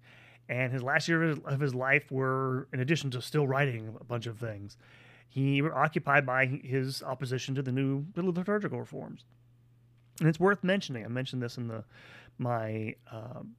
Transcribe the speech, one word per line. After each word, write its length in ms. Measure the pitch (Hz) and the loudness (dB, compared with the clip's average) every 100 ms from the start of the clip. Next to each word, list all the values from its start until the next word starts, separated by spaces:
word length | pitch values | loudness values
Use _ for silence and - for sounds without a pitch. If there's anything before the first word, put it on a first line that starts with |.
| - - - - - | -20 -20 -20 -20 -6
And 240 | 123 131 | -2 -2
his 100 | 131 | -2
last 280 | 123 156 160 | 2 2 4
year 120 | 165 | 4
of 160 | 165 143 | 4 0
his, 80 | - | -2
of 140 | 135 | 0
his 160 | 143 127 | 0 0
life 340 | 127 147 - | 4 4 4
were, 600 | 131 131 131 131 127 - | -2 0 2 2 0 -2
in 80 | 131 | -2
addition 320 | 131 165 139 | 2 2 2
to 100 | 123 | -4
still 240 | - 151 139 | -2 0 2
writing 480 | 131 143 117 110 107 | 2 2 0 -8 -12
a 60 | - | -6
bunch 200 | 120 117 | -4 -4
of 120 | 107 | -6
things, 400 | 117 104 101 - - - - - _ | -6 -8 -12 -16 -20 -20 -20 -20 _
he 340 | 131 139 139 | 0 2 4
were 160 | 151 143 | 2 2
occupied 480 | 156 170 - 143 131 | 0 0 4 4 4
by 200 | 127 131 | 2 2
his 580 | 135 131 135 131 131 | 0 -2 -2 -2 -6
opposition 500 | 147 127 131 127 - 135 | -6 -6 -4 -4 -4 -4
to 60 | |
the 120 | 131 | 0
new, 320 | 131 135 139 151 | 0 0 0 -4
the 100 | 175 | -4
liturgical 560 | 185 175 180 208 196 123 | -2 -2 -2 -2 -2 -6
reforms. 460 | 113 151 - - - _ _ _ _ _ _ _ _ - | -8 -12 -12 -16 -20 _ _ _ _ _ _ _ _ 2
And 80 | 156 | 4
it's 100 | 160 | 6
worth 240 | 185 196 | 4 4
mentioning, 400 | 180 196 - 123 | 2 0 0 -6
I 60 | 107 | -4
mentioned 320 | 123 131 127 | -4 -2 -4
this 160 | 120 127 | -4 -4
in 100 | 117 | -6
the, 160 | 113 - - - - - - | -6 -10 -18 -20 -20 -18 -4
my, 580 | 123 117 110 110 110 - - | -2 0 -2 -4 -4 -8 -14
uh, 300 | 113 117 127 214 | -14 -12 -12 -14